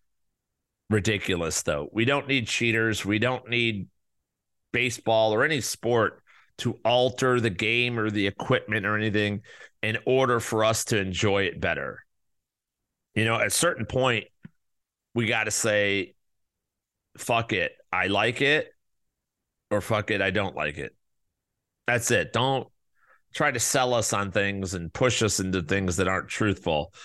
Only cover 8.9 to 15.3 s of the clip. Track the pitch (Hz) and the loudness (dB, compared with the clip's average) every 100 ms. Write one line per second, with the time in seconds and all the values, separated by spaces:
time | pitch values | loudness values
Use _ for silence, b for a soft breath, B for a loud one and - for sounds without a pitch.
8.9 | 107 110 107 104 104 - B B B 110 | 0 0 0 0 -2 -8 B B B -6
9.9 | 110 - 131 127 117 - 110 110 110 - | -4 2 2 4 2 0 0 2 2 0
10.9 | 110 95 90 107 98 95 - 90 76 67 | 0 0 0 2 2 0 -2 -2 -2 -6
11.9 | - - _ _ _ _ _ _ _ _ | -10 -18 _ _ _ _ _ _ _ _
12.9 | _ _ 104 110 113 110 - - - 113 | _ _ -2 0 2 0 2 0 0 -4
13.9 | 131 127 110 - _ - _ _ _ _ | 0 2 0 -4 _ -20 _ _ _ _
14.9 | _ _ 117 110 | _ _ -2 0